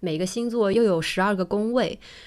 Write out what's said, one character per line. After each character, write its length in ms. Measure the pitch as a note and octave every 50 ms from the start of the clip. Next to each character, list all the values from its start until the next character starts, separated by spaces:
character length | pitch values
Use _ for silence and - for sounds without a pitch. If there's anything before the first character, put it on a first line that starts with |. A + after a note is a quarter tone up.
每 160 | - F3+ D#3
个 80 | D#3 F#3
星 240 | F#3 - A#3 A#3 A#3+
座 240 | A3+ A#3+ G#3+ G3 F#3+
又 100 | A#3 A#3
有 200 | G#3 F3+ E3 D#3
十 180 | - - -
二 140 | F#3 G3+ G#3
个 100 | F#3 F#3
宫 280 | F#3 G3+ G#3 G#3+ A3+ A#3+
位， 260 | B3+ G#3+ - - - - - - - -